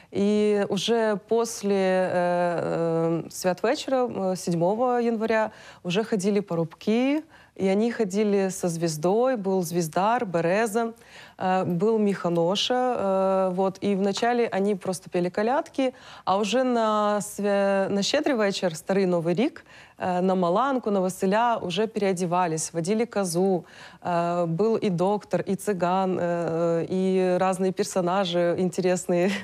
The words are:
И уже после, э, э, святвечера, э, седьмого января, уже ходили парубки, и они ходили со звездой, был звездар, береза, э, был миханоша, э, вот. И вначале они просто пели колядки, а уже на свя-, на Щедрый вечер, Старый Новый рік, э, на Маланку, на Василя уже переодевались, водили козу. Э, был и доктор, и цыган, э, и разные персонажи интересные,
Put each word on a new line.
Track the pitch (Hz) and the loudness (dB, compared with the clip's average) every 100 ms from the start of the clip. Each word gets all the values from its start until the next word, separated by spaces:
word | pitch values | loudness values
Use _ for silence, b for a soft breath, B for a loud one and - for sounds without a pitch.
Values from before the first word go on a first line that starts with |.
| B | B
И | 185 202 208 208 208 202 | -2 2 2 2 2 0
уже | 196 208 233 220 208 - | -2 0 0 2 -2 0
после, | 226 226 - 202 196 | 0 0 -4 -2 2
э, | 190 185 185 180 175 175 175 170 165 165 165 165 165 165 - | 2 2 2 0 2 2 0 0 -2 -2 0 0 0 0 -4
э, | |
святвечера, | - 185 175 214 294 - 262 247 - 190 | -4 -2 0 0 -2 0 0 0 -2 -2
э, | 185 | -2
седьмого | - 170 175 220 254 240 | -2 0 2 2 0 2
января, | 233 226 220 220 214 B B B | 0 0 0 0 0 B B B
уже | 180 180 | -4 -2
ходили | 220 214 190 202 | 0 0 0 0
парубки, | 196 165 160 - - 226 262 302 302 B B - | 0 -2 -4 -4 -2 0 2 0 -4 B B -4
и | 190 | 0
они | 196 233 | 2 0
ходили | 233 202 196 214 202 190 | 0 -2 0 2 2 0
со | 185 180 | -2 -4
звездой, | 165 165 156 175 214 254 254 | -2 -2 -2 0 2 2 0
был | 190 190 | 0 -2
звездар, | 165 170 160 175 202 247 220 | 0 -2 -2 0 0 0 0
береза, | 170 165 196 226 214 226 226 B B B B | 0 0 2 0 0 -2 -6 B B B B
э, | 185 185 | -2 0
был | 185 175 214 220 | 0 0 2 4
миханоша, | 202 185 175 170 170 202 - | 2 0 0 2 2 0 0
э, | 254 254 240 196 190 190 190 190 | 0 0 0 0 2 2 2 0
вот. | 180 190 185 | 0 -2 -2
И | 202 | -2
вначале | 196 202 196 233 240 233 190 | 0 0 0 0 0 0 0
они | 196 | -2
просто | 190 - 180 - | -2 -4 -6 -4
пели | 180 175 | -2 -2
колядки, | 190 220 285 330 - 262 B B B | 0 0 -2 -2 -2 -2 B B B
а | - 190 | -2 0
уже | 214 240 | 0 0
на | 254 240 220 214 208 208 | 2 2 2 2 2 0
свя-, | - - 202 202 196 196 190 | -4 -4 0 2 2 2 0
на | 202 | 0
Щедрый | 202 285 302 240 | 0 0 0 0
вечер, | 202 190 185 | 0 0 -4
Старый | 160 - 196 185 | -4 -2 0 2
Новый | 175 165 | 2 0
рік, | 175 277 - B B B - | 0 0 -2 B B B -8
э, | 190 180 | -2 0
на | 185 | 2
Маланку, | 185 175 190 269 262 214 | 2 2 2 2 0 0
на | 202 | 0
Василя | 185 180 190 208 240 226 | 0 0 0 2 2 0
уже | 180 170 220 | -2 -2 -2
переодевались, | 220 196 180 180 175 180 160 - | 0 0 0 0 0 0 -2 -4
водили | 165 165 220 | -4 -2 -2
козу. | 233 202 185 165 190 180 B B B B | -2 -2 -2 0 2 0 B B B B
Э, | 175 170 170 175 170 | -4 -2 0 0 0
был | 165 220 220 | 0 2 2
и | 214 | 0
доктор, | 170 185 208 - 175 | 0 0 0 -2 -4
и | - 190 | -2 -4
цыган, | - 185 175 185 190 185 | -2 -2 0 0 0 0
э, | 175 170 160 165 170 170 - | -2 -2 -2 0 0 0 0
и | 185 190 185 185 180 | -2 0 2 2 2
разные | 185 185 190 | 0 0 -2
персонажи | 185 202 190 175 190 185 175 175 170 | -2 -2 0 0 0 0 0 0 0
интересные, | 180 180 180 180 - 175 185 196 | -2 0 0 0 0 0 2 -2